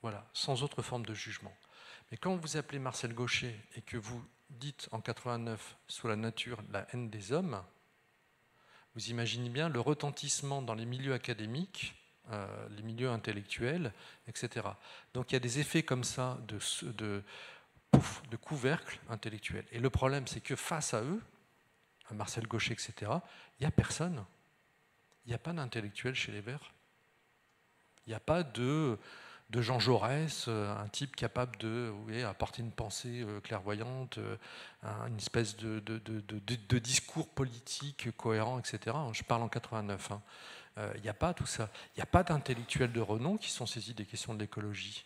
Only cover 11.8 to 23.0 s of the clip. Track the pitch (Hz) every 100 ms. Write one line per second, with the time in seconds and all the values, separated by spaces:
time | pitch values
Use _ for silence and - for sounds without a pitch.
11.8 | - - - _ - 107 98 104 110 104
12.8 | 110 113 127 117 107 104 101 - 117 170
13.8 | 139 - - - - - 120 120 101 101
14.8 | - - - 123 127 131 123 123 147 165
15.8 | 151 127 120 - 127 127 113 104 - -
16.8 | 113 107 107 101 101 - - - - -
17.8 | _ 135 - - - 113 - 151 123 160
18.8 | - - - 113 110 107 - 98 - 117
19.8 | 127 - 131 139 127 120 - 131 - 165
20.8 | - 117 120 202 - - _ _ _ _
21.8 | _ _ - 107 104 - 113 113 - 113
22.8 | - -